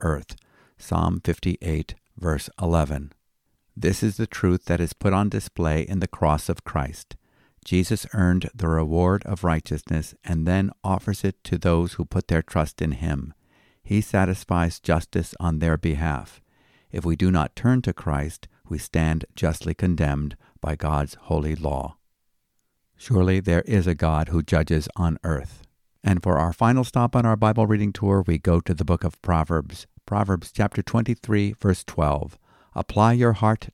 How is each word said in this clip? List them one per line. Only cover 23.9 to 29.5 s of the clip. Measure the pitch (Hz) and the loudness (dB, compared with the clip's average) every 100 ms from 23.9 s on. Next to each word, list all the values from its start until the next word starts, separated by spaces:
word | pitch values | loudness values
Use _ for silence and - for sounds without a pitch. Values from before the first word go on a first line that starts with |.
| 80 | 0
God | 82 78 78 | 2 2 0
who | 82 | -2
judges | 76 80 78 80 - | 2 0 2 0 -2
on | - 85 76 | -2 0 0
earth. | 85 71 - - - _ _ _ | -2 -4 -6 -16 -20 _ _ _
And | 101 90 | 0 2
for | 92 73 | 2 2
our | 85 | 2
final | - 117 131 | 2 2 4
stop | 120 127 120 123 | 2 0 2 2
on | 117 | 2
our | 107 | 4
Bible | 110 110 110 | 2 2 2
reading | 107 104 | 2 0
tour, | - 101 98 | 0 2 2
we | 87 78 | 2 0
go | 90 85 | 2 2
to | - | 2
the | 80 | -2
book | 78 85 | 0 0
of | 82 - | 0 -4
Proverbs. | - 82 78 | 0 0 2